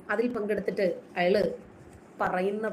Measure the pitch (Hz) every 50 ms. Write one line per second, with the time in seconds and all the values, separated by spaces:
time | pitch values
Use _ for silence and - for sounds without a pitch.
0 | - - 208 208 233 247 247 226 208 202 214 196 190 - 185 214 202 175 165 -
1 | - - - 185 175 180 202 214 190 - - - - - - - - - - -
2 | - - - - 208 185 175 185 185 196 208 214 220 214